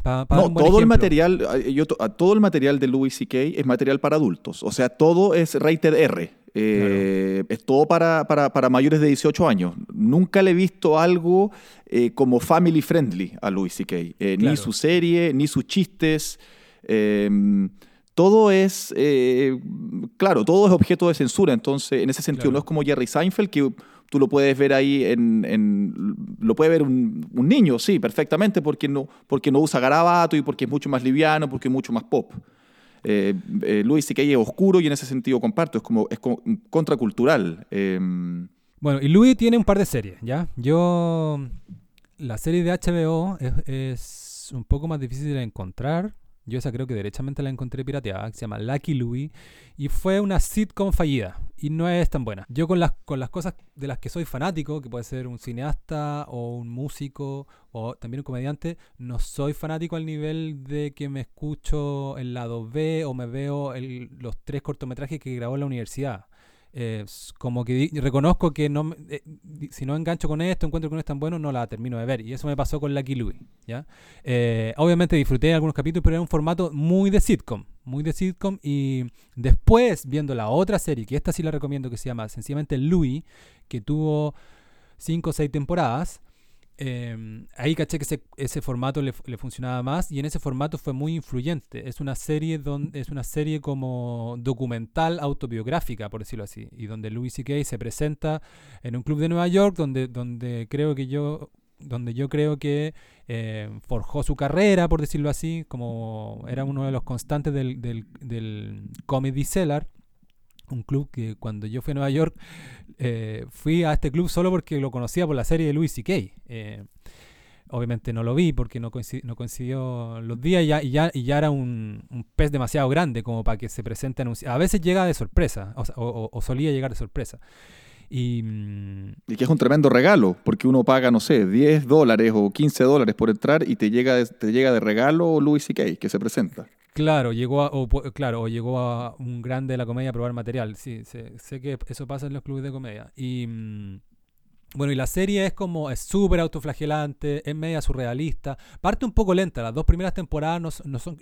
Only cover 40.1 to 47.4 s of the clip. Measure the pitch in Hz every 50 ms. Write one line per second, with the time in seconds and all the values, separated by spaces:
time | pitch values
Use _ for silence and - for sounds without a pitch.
40.1 | 90 - 113 117 127 160 175 - - 123 120 135 156 170 175 175 175 170 170 170
41.1 | 165 160 160 156 151 143 139 120 - - - - 185 - _ _ _ _ _ _
42.1 | _ - 156 123 110 113 - 160 165 180 170 170 180 180 - 180 175 170 160 160
43.1 | 165 160 170 196 190 170 131 127 - - - - 135 131 135 131 127 117 - -
44.1 | - - - - - - - - 135 127 113 - 143 143 151 165 160 147 131 123
45.1 | 127 135 147 151 143 135 123 110 - - 95 92 - - 123 139 160 170 185 214
46.1 | - - - - - _ _ - 117 127 120 143 113 123 131 123 123 104 98 104
47.1 | - - 131 139 139 -